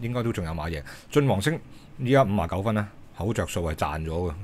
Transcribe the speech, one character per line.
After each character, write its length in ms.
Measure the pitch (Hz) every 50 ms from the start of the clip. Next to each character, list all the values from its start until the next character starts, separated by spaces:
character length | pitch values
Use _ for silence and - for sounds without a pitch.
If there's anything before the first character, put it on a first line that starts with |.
應 140 | 117 117 120
該 80 | 123
都 100 | 113 117
仲 140 | 107 104 85
有 60 | 80
馬 180 | 82 80 76 82
贏。 120 | 82 73 69 - - - - -
晉 180 | - 147 139 131
皇 100 | 95 98
星 180 | 104 151 165 - - - - - - - - -
依 140 | 127 120
家 100 | 135 135
五 180 | 131 98 104 95
十 60 | 85
九 160 | 85 87 95
分 120 | 98 113 107
呢， 140 | 107 104 101 - - - -
好 180 | - - 95 110 113
着 120 | - 90
數 240 | - - 92 85 80
係 40 | 78
賺 280 | - 95 73 73 80
咗 60 | 80 80
嘅。 260 | 82 87 90 85 78 92